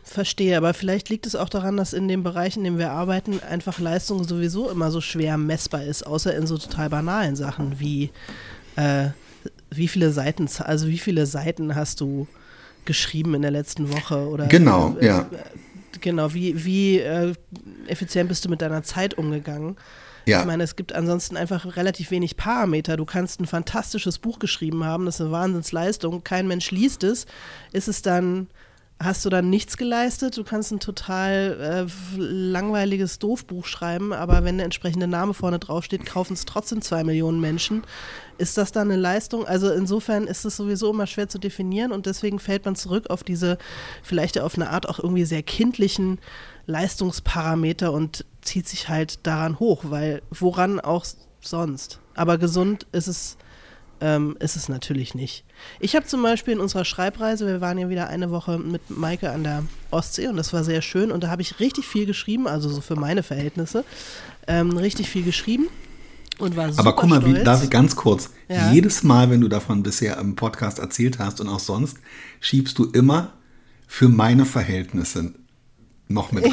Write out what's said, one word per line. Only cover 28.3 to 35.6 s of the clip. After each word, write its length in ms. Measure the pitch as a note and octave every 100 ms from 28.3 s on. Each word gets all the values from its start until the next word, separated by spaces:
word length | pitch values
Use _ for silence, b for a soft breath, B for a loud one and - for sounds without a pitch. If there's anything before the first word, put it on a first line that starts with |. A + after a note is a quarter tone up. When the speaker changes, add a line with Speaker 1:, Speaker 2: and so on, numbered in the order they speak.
| F#3 F#3 b b b b -
Speaker 1:
hast 240 | E3 F#3 G3
du 40 |
dann 200 | F#3 F3+
nichts 260 | G3+ - -
geleistet? 600 | B3 A#3 B3 - C4 A#3+
Du 80 | G3+
kannst 260 | G#3+ G#3
ein 80 | G#3
total, 1080 | - G3+ - F#3 F#3+ G3 G3 D3+ D3+ F3+ F3+
äh, 280 | F#3+ F#3 F#3+
langweiliges 1000 | D#3+ F#3 F#3 F3+ G#3 G#3 G3 G3 F#3 -
Doofbuch 460 | G#3 A#3+ - F3+ -
schreiben, 480 | - E3+ F3 G#3
aber 320 | F3 F3 F3 F3
wenn 100 | F#3
der 40 |
entsprechende 440 | F3 - F3 E3+ F3+
Name 260 | F3 G3+
vorne 260 | G3 F3+
draufsteht, 460 | F3